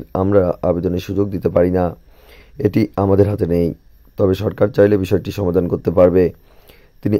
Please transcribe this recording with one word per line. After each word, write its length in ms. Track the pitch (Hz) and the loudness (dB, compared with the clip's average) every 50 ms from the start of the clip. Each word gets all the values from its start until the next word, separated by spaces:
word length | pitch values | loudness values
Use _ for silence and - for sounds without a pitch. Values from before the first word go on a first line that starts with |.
| - - _ | -4 -6 _
আমরা 440 | 92 95 98 101 101 90 87 - - - | -4 -2 2 2 2 2 2 -2 -2 -2
আবেদনের 380 | 90 85 87 87 92 87 90 | -2 -2 0 -2 -2 -4 -4
সুযোগ 300 | - - 95 95 101 104 | -6 -6 -4 -4 -4 -4
দিতে 180 | 98 87 - 85 | -4 -4 -4 -2
পারি 220 | - 87 87 90 | 0 2 2 2
না। 260 | 90 92 90 87 80 - - - - - - - - - - - - - | 2 0 -2 -2 -4 -8 -16 -20 -20 -20 -20 -20 -20 -20 -20 -20 -12 -4
এটি 280 | - 104 101 113 110 - - | -4 -2 0 0 -2 -2 -2
আমাদের 320 | - 98 98 98 95 101 101 | -2 0 2 2 2 2 2
হাতে 180 | 104 - 98 | 0 -2 -2
নেই। 280 | 82 85 87 85 82 - - _ - - - _ - _ | -2 0 0 0 -2 -4 -6 _ -20 -20 -20 _ -20 _
তবে 180 | - 104 95 95 | -2 0 0 0
সরকার 340 | - 101 98 - - 104 107 | 0 -2 -6 -2 -2 -2 -2
চাইলে 280 | - - 101 101 104 98 | 2 2 4 4 4 2
বিষয়টি 320 | 95 - 107 90 78 98 | 0 0 -2 -2 -2 -6
সমাধান 380 | - - 101 90 85 92 90 85 | -6 -4 -4 -2 0 0 0 0
করতে 220 | 95 78 - 90 | -4 -4 -4 -2
পারবে। 420 | 82 95 90 90 87 92 90 82 - - - _ - - _ - - - - _ _ - - | 2 4 4 4 4 4 2 0 -2 -6 -16 _ -20 -20 _ -20 -20 -20 -20 _ _ -8 -4
তিনি 160 | 101 104 101 | -2 -2 -2